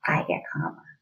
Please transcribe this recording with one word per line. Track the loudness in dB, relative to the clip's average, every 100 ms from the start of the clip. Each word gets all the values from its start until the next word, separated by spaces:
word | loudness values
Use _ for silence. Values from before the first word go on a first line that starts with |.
I | 2 2 2
get | -2 -2
calmer. | -4 -4 -6 -20 -20